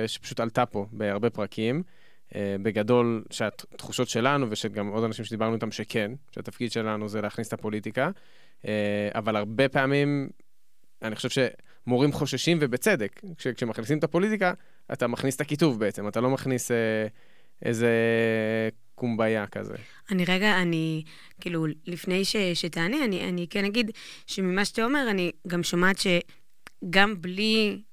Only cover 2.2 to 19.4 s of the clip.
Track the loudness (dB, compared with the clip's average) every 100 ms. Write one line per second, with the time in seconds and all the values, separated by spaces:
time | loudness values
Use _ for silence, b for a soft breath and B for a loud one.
2.2 | -12 -6 -4 -2 0 0 4 4 4 0
3.2 | -4 -4 -4 -4 -14 -16 -8 -4 -2 2
4.2 | 2 2 0 -2 -4 -4 -4 -2 -2 -4
5.2 | -6 -2 0 0 -4 -6 -4 -2 -2 -6
6.2 | -12 -12 -12 -6 -4 -2 -2 -2 -4 -4
7.2 | -4 -4 -6 -6 -4 -4 -4 -2 -2 -2
8.2 | b b b b -4 0 0 0 -2 -2
9.2 | 0 0 -2 2 2 4 2 2 2 0
10.2 | -4 -10 -18 -20 -20 -20 -20 -10 -8 -4
11.2 | -2 2 0 -2 b b 0 4 4 4
12.2 | -2 0 2 4 2 2 2 2 0 -6
13.2 | -14 -6 -4 -2 -2 -2 -2 0 2 2
14.2 | 2 2 2 0 b b -10 -2 0 0
15.2 | 0 0 -2 2 4 4 0 0 -2 0
16.2 | 2 2 0 -2 0 2 2 0 -2 b
17.2 | b b b b -2 2 4 4 4 4
18.2 | 4 2 2 0 -2 -4 -16 -6 -2 2
19.2 | 2 2